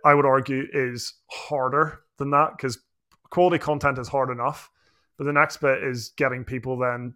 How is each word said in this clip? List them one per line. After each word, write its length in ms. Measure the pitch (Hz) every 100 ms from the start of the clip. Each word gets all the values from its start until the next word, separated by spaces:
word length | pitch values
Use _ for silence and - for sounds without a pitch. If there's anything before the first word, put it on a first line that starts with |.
I 100 | 147
would 120 | 143 143
argue, 420 | 135 135 135 139
is 420 | 147 127 120 - - _
harder 760 | - - 147 127 143 156 - _ -
than 120 | 139
that, 260 | 143 156 -
'cause 200 | 131 117 _ _ _ _ _
quality 280 | - 180 170
content 400 | 151 147 143 131
is 80 | 120
hard 220 | 139 127
enough. 400 | 120 127 147 - _ _ _ _ -
But 60 |
the 80 | 143
next 260 | 147 151 -
bit 260 | 143 131
is 260 | 135 123 110 -
getting 280 | 135 127
people 320 | 120 127 127 123
then 360 | 123 120 123